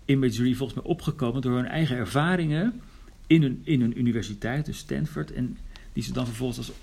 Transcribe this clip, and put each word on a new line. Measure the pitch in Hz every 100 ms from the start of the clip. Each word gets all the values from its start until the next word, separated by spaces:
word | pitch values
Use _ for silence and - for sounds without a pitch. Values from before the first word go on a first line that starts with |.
imagery | - 139 127 110 127
volgens | 123 127 127
mij | -
opgekomen | 175 - - 120 131
door | 127 123
hun | 123
eigen | 156 151 123
ervaringen | 98 135 160 185 156 151 220 - - - - - -
in | 160
hun, | 139 120
in | - 139
hun | 117 117
universiteit, | 120 113 98 104 110 139 147
dus | -
Stanford. | - 139 156 147 156
En | - 123 - - - -
die | 131
ze | 123
dan | 127 120
vervolgens | 113 127 120
als | 113 -